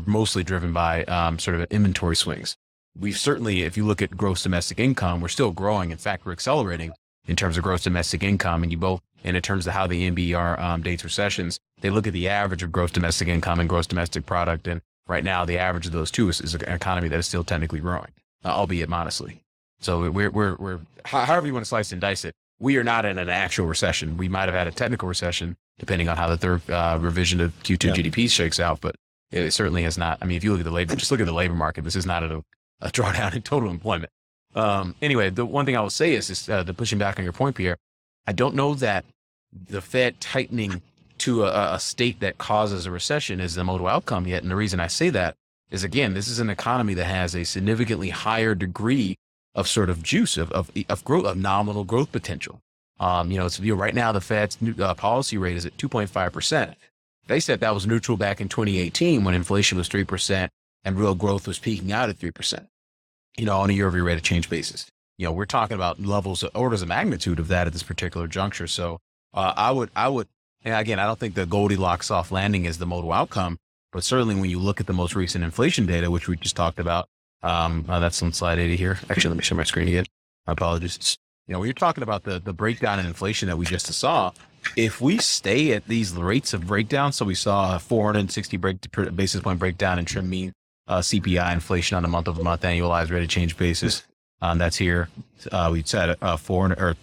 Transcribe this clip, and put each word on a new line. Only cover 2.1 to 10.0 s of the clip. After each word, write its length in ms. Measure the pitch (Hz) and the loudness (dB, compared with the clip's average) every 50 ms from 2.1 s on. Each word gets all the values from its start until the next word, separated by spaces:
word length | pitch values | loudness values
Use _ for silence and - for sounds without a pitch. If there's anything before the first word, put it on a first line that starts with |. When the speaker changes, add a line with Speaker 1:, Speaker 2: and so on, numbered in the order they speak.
| 85 | 0
Speaker 1:
swings. 400 | - - 87 80 - - - - - _ _ _ _ _ _ _ 85 | 0 0 -2 -4 -6 -6 -8 -10 -10 _ _ _ _ _ _ _ -8
We've 180 | 90 104 98 - | -6 -4 -4 0
certainly, 440 | - 143 143 - 120 110 101 92 | 0 0 0 2 0 0 2 2
if 160 | 87 82 87 104 | 0 0 0 0
you 80 | 107 | 2
look 160 | 107 104 - | 2 2 2
at 160 | 101 90 - 92 | 0 -2 -2 0
gross 240 | 107 101 92 85 | 0 0 0 0
domestic 380 | - 95 90 87 87 - - - | 0 0 0 0 0 -2 -2 0
income, 420 | 110 131 135 - - 90 87 87 | 2 2 2 2 0 0 0 0
we're 60 | 85 85 | -2 -2
still 240 | - - 139 110 | 0 2 2 2
growing. 400 | 87 82 95 101 107 101 92 85 | 0 0 0 0 2 2 0 -2
In 60 | 80 82 | -4 -4
fact, 280 | - 107 98 90 - | -4 -4 -4 -4 -6
we're 60 | 98 | -8
accelerating 600 | 87 - - 131 139 151 123 95 87 82 80 82 80 - _ _ _ _ _ - | -8 -4 -2 0 2 2 2 0 -2 -4 -6 -8 -10 -12 _ _ _ _ _ -2
in 80 | 90 | 0
terms 200 | 90 - 92 82 | 0 2 2 2
of 80 | 85 85 | 2 2
gross 200 | 98 92 - - | 2 0 2 2
domestic 400 | 92 90 87 85 - - 80 98 | 0 0 0 0 0 -2 0 2
income. 400 | 98 101 95 - 90 85 82 85 | 2 2 2 2 2 0 0 0
And 80 | 85 | 0
you 60 | 85 82 | -2 0
both, 220 | 87 95 95 92 - _ _ _ - | 0 0 0 -2 -4 _ _ _ -4
and 140 | 98 90 90 | -2 -2 -2
in 40 | 87 | 0
terms 240 | - 98 95 85 87 | 0 -2 -2 -2 -2
of 60 | 98 | 0
how 120 | 98 95 | 0 0
the 220 | 92 90 87 | 0 0 0